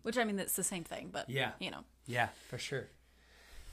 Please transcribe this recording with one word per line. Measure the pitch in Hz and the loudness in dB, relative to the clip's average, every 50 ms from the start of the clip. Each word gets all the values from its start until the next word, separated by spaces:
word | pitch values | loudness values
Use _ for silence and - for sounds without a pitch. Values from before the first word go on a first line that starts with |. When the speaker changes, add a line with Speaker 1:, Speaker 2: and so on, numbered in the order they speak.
Speaker 1:
Which, | - 226 226 | -2 2 4
I | 247 233 | 4 4
mean, | 214 202 | 4 4
that's | 196 - - - | 2 2 2 0
the | - 180 | 2 2
same | - - 175 165 | 0 0 -2 -4
thing, | - - - - 175 | -4 -6 -6 -6 -4
but, | 185 - - - | -4 -4 -4 0
Speaker 2:
Yeah. | 127 135 127 110 - - | 2 2 2 2 0 -2
Speaker 1:
you | 185 170 | -6 -6
know. | 90 71 - - - - - | -6 -6 -12 -14 -20 -16 -6
Speaker 2:
Yeah, | - 120 123 117 104 - - - | 0 4 4 4 4 2 -6 -12
for | - - | -8 -6
sure. | 120 - - 143 127 107 - - - - - - - - - - - - - - - - - | -4 -2 -2 -2 -2 -4 -6 -12 -20 -20 -20 -20 -20 -20 -20 -20 -20 -20 -16 -14 -14 -12 -12